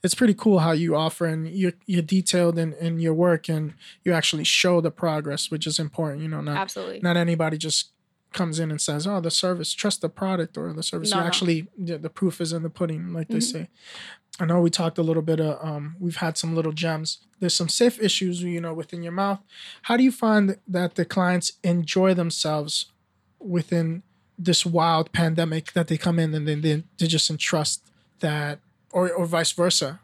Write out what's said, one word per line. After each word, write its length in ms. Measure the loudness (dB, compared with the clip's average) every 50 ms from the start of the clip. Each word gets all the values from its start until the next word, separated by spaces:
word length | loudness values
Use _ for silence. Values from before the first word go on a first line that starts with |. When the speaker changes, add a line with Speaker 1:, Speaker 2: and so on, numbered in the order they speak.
| 0
Speaker 1:
it's 120 | -2 2
pretty 200 | 4 4 4 4
cool 240 | 4 4 4 6 6
how 140 | 6 4 2
you 240 | 2 2 2 2
offer 280 | 2 0 0 -2 -2 -2
and 240 | -2 -2 -2 -6 -6
you're, 260 | -2 0 0 0 -2 _ _
you're 160 | -2 0 0 2
detailed 560 | 2 2 2 2 2 2 4 4 4 2 2
in, 140 | -2 -2 -4
in 240 | -4 -4 -4 -2 0
your 160 | 0 0 2
work, 340 | 4 4 4 4 2 0 -2
and 260 | -2 -2 -2 -4 -8 _ -20 -20 -20 _ _
you 80 | 0 2
actually 300 | 2 2 0 -2 -2 0
show 380 | 0 2 2 4 4 4 4
the 100 | 2 0
progress, 600 | -4 -2 -2 -2 -2 -2 -4 -4 -6 -6 -6 -6 -4
which 160 | -6 -4 -4
is 100 | -4 -4
important. 440 | -4 -4 -4 -4 -4 -4 -4 -6 -8
You 60 | -6
know, 120 | -6 -6
not, 160 | -6 -4 -4
Speaker 2:
Absolutely. 420 | -4 -4 -4 -6 -10 -10 -10 -10 -2
Speaker 1:
not 160 | 0 2 2
anybody 420 | 2 2 2 2 2 0 0 0 -2
just 320 | -4 -2 -2 -2 -2 _ _ _ _ _ _ _ _ _ -4
comes 260 | -4 -4 -2 -2 -2
in 140 | -2 -4 -2
and 80 | -4
says, 260 | -2 -2 -2 -2 -2
"Oh, 140 | -2 -2 -2
the 100 | -2 -2
service, 420 | -2 0 0 0 -2 -2 -4 -6 -6
trust 280 | -2 -2 -2 -2 0
the 80 | -4 -6
product," 500 | -4 -4 -4 -2 -2 -2 -2 -4 _ -8
or 140 | -8 -8 -8
the 100 | -6 -8
service. 300 | -6 -6 -4 -2 0 0
Speaker 2:
No, 60 | 0
Speaker 1:
You 40 | 0
Speaker 2:
no. 40 | 0
Speaker 1:
actually, 380 | 0 0 0 0 0 0 -2 -8 _ -10
the, 180 | -8 -6 -6 -6
the 120 | -8 -10
proof 300 | _ -2 -2 -2 0 -2
is 120 | -4 -4 -4
in 120 | -4 -6
the 60 | -6
pudding, 420 | -4 -4 -4 -4 -4 -6 -6 -6 -6
like 160 | -6 -6 -2
they 60 | -2 -2
Speaker 2:
Mm-hmm. 200 | -2 -2 -4 -6
Speaker 1:
say. 100 | -10 -10 _ _ -20 -20 -18 -18 -18 -18 -20 _ _ _ -8 -4
I 40 | 0
know 140 | 2 4 4
we 80 | 4 4
talked 280 | 2 2 -2 -2 0 0
a 40 | 0
little 180 | 2 2 0 2
bit, 160 | 0 0 2
uh, 200 | 2 0 -2 -4 -6
um, 320 | -8 -8 -8 -8 -10 -10 -6
we've 160 | -6 -6 -4
had 200 | -2 -4 -4 -4
some 200 | -4 -4 -2 -2
little 160 | 0 -2 -2 -4
gems. 460 | -2 -2 -2 -2 -4 -4 -8 -8 -10 _ _ _ _
There's 160 | -2 0 0
some 140 | 0 -2 -2
safe 340 | 2 4 4 4 4 2 0
issues, 400 | 0 0 2 0 -2 -2 -2 -4
you 180 | -4 -4 -4
know, 140 | -4 -6 -6
within 300 | -8 -8 _ -10 -10 -8
your 80 | -6 -2
mouth. 260 | -2 0 0 0 -4 _ _ -20 -20 -20 -20 -20 -18 _
How 140 | 0 4
do 60 | 6 6
you 80 | 4
find 480 | 4 4 2 4 6 6 6 4 2 -2 _
that 300 | -4 -2 0 0 0 0
the 80 | -2 -2
clients 480 | 0 2 2 2 4 2 2 0 -2 -6 _ 0
enjoy 520 | 2 2 2 0 0 2 4 4 4 4
themselves 720 | 4 2 -2 -2 -2 -2 -2 -2 -2 -4 -4 -4 -6 -6 _ _ _ _ _ _ _ _ _ _ _
within 640 | -8 -2 -2 -2 0 0 0 0 0 0 -2 -6 -10 _ _ _ _ _ _
this 300 | -4 0 2 2 2 2
wild 460 | 2 2 4 4 4 4 4 2 0 0
pandemic 600 | 2 2 2 4 2 0 0 0 -4 -4 -2 -2
that 120 | -2 0
they 100 | 0 0
come 220 | 0 2 2 2 2
in 160 | 2 0 0
and 140 | -2 -2 -2
then 120 | -2 0 2
they, 200 | 2 2 0 -2 _ _ -2
they 80 | 0
just 240 | 0 2 2 0 0
entrust 540 | -2 -2 -2 0 0 0 0 0 -4 -6 _ _ _ _ _ _ _ _
that, 400 | -2 -2 -2 -2 -4 -4 -6 -10 _ _ _ _ _ _
or, 180 | 0 0 0 0 0
or 120 | -2 -2
vice 260 | 0 0 0 0 0 0
versa 480 | 2 2 2 2 2 0 -2 -6 -10